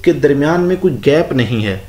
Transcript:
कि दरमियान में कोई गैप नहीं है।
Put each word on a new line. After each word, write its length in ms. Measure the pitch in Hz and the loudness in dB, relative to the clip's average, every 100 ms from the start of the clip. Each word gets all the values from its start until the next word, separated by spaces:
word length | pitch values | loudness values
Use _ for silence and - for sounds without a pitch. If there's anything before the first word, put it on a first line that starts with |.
कि 80 | 175 | 0
दरमियान 460 | 151 139 139 147 175 | 2 2 2 2 0
में 160 | 175 185 | 0 0
कोई 140 | 185 123 | 0 0
गैप 280 | 139 151 170 | 2 2 0
नहीं 280 | 135 113 117 | -2 0 -2
है। 180 | 104 95 | -2 -6